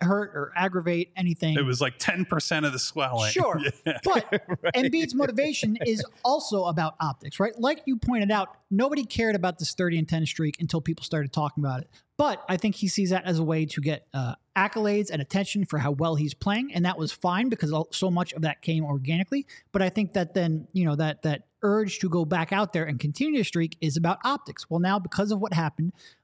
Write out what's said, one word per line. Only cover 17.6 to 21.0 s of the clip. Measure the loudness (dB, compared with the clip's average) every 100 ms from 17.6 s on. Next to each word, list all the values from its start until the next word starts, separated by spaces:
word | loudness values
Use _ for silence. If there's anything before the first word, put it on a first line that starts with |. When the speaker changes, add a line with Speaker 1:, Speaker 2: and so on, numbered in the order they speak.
| -2
Speaker 1:
al-, | -2 -2
so | -2 0
much | 0 -2
of | -2
that | -2 -2
came | -2 0
organically. | 0 -2 0 0 0 -4 -6 -14 _
But | 0
I | 2
think | 0 0
that | 0 0
then, | 0 2 0 -2
you | 0
know, | 2
that, | 2